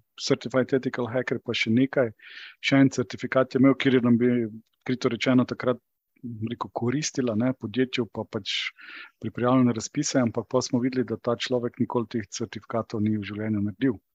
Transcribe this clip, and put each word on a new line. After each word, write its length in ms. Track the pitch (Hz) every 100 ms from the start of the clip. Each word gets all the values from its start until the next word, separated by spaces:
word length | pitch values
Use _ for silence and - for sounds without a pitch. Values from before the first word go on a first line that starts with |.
| _ -
Certified 540 | - 135 127 131 123
Ethical 360 | 135 135 - 120
Hacker 320 | 127 123 117
pa 140 | -
še 160 | 110 -
nekaj, 420 | 113 135 - 120 - - - - -
še 180 | - 139
en 120 | 135
certifikat 680 | - 120 - 127 - 131 131
je 40 |
imel, 140 | 135 131
kjer 180 | 139
je 80 | 127
nam 160 | 120 117
bi, 120 | 123 123 113
odkrito 640 | 110 - _ - 127 131
rečeno, 340 | 113 - 127 120
takrat, 320 | 117 120 120 _ _ _ _
bom 240 | 120 113 110
rekel, 220 | 117 107
koristila, 640 | - 120 131 156 - 123 107
ne, 160 | 127
podjetju 540 | 127 110 104 127 - 113
pa 160 | -
pač 480 | 107 110 95 - - - - - - _
pripravljala 460 | 110 - 123 131
na 80 | 123
razpise, 460 | 113 107 147 147 139
ampak 280 | 120 110 107
pol 140 | 127
smo 180 | 120 123
videli, 240 | 127 127
da 140 | 110 110
ta 180 | - 120
človek 440 | - 127 117 -
nikoli 280 | 120 123 113
teh 160 | 120 107
certifikatov 720 | - 110 - - 117 110 113
ni 160 | 107 107
v 60 |
življenju 360 | 98 104 107 104
naredil, 360 | 104 104 135 104 _